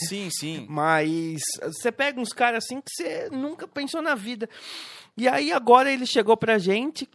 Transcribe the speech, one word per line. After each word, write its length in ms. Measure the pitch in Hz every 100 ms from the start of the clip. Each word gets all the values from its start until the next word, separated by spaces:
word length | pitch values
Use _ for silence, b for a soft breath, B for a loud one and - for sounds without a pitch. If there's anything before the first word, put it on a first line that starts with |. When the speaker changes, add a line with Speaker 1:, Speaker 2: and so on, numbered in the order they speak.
| 165
Speaker 1:
Sim, 220 | 202 185
sim. 340 | - 151 160 113
Speaker 2:
Mas 760 | 151 151 160 156 165 165 160 - - 156 160
cê 100 | 240
pega 260 | 233 277 254
uns 140 | 233
caras 320 | - 240 233
assim 160 | - 262
que 100 | - -
cê 320 | 339 - -
nunca 380 | 269 285 330 330
pensou 320 | - 277 330
na 140 | 320
vida. 340 | 262 202 240 220 B B B B B B
E 140 | - 254
aí 240 | 277 294
agora 400 | 349 233 247 269
ele 140 | 262 247
chegou 320 | 277 208 220
pra 180 | 226 220
gente, 480 | 185 208 277 - 262